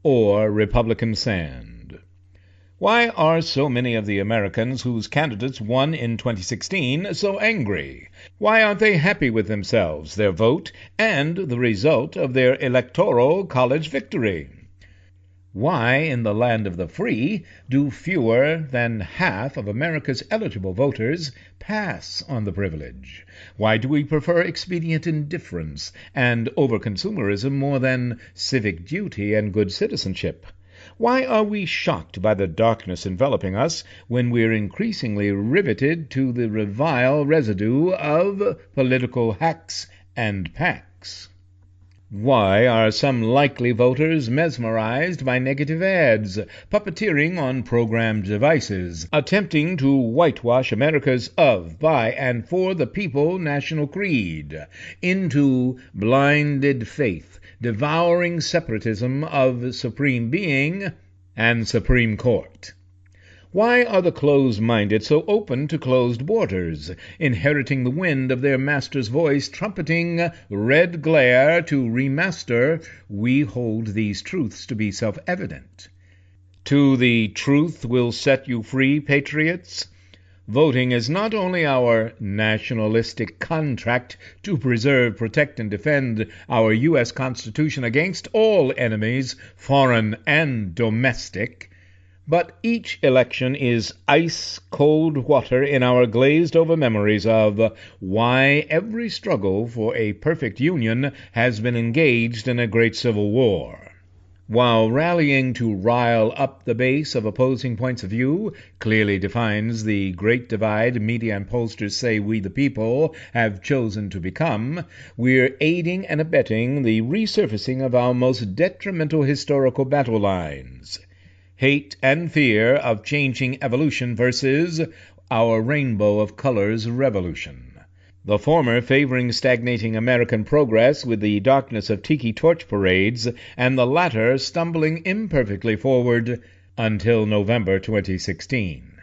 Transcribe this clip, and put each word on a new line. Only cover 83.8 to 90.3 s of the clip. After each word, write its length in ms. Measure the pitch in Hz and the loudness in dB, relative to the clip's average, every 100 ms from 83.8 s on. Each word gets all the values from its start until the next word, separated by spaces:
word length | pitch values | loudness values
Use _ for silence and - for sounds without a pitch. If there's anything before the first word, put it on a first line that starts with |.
| 117 123 - - - - | -2 -2 -4 -20 -20 -14
to 160 | 202 151 | -6 -2
preserve, 580 | 131 120 127 131 120 | 0 0 2 4 2
protect, 440 | 107 113 151 147 - | 0 -2 0 -2 -2
and 100 | 107 | -6
defend 560 | 101 151 143 127 110 110 - - | -4 0 0 0 -4 -6 -10 -2
our 240 | 120 110 | 2 4
U 240 | 110 151 151 | 4 4 2
S 140 | 117 | 0
Constitution 720 | - 131 120 113 107 156 143 | -4 -6 -6 -8 -2 -2 -2
against 440 | 120 127 185 180 - | -2 0 -2 -6 -4
all 400 | 214 220 202 131 | 2 4 4 2
enemies, 600 | 135 123 107 110 127 127 - - | 0 -2 0 -2 -2 -4 -10 -20
foreign 600 | - - 139 131 117 107 107 | -18 0 4 6 4 2 -2
and 480 | - | 0